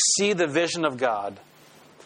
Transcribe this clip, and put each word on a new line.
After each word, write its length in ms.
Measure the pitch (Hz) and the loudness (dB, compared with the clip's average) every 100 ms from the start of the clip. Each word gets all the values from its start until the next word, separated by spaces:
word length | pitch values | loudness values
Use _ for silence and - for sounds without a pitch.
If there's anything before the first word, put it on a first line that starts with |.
| - - | 0 2
see 160 | 202 | 2
the 140 | 180 160 | 2 2
vision 360 | 147 165 170 | 2 0 0
of 140 | 156 123 | -2 0
God, 420 | 127 104 101 98 - - - - - - | -2 0 -6 -10 -20 -20 -20 -20 -20 -20